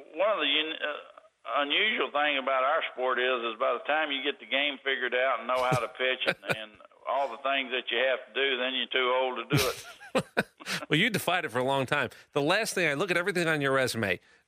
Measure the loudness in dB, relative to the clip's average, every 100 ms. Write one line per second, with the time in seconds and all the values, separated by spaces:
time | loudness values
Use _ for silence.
0 | -10 -2 0 2 2 0 0 -4 -6 -6
1 | -12 -20 -20 _ -4 -2 0 2 2 0
2 | 0 0 0 0 0 2 2 2 -2 -2
3 | 0 2 2 0 -2 -2 0 0 0 0
4 | 0 -2 -2 -4 -2 0 0 -2 -2 -2
5 | 0 2 2 0 0 0 2 2 0 -2
6 | 0 0 0 -2 -2 -6 -8 -18 -20 -12
7 | -4 -2 -2 -2 -2 0 0 -4 -2 0
8 | 2 0 -4 -2 0 0 -2 -2 -2 0
9 | 2 2 0 -2 0 0 0 -4 -10 -18
10 | -6 -4 -2 -4 -6 -6 -8 -8 0 2
11 | 2 0 -2 -2 -2 -2 0 0 2 0
12 | -2 -6 -6 0 2 2 0 0 2 2
13 | 0 0 0 0 2 2 4 4 2 2
14 | 0 0 _ _